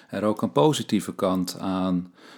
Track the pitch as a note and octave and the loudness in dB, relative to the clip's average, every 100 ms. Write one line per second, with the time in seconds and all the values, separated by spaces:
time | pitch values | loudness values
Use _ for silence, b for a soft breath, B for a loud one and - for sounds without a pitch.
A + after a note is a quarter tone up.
0 | B G2 G#2+ G#2 G2+ C#3 D3+ D3 A2+ G#2 | B -4 -2 0 0 4 4 2 0 0
1 | - - G2 F#2 F2+ - F#2+ F#2 F#2 F2+ | 0 -2 0 0 -2 -6 -4 -2 0 -2
2 | F2+ B B | -4 B B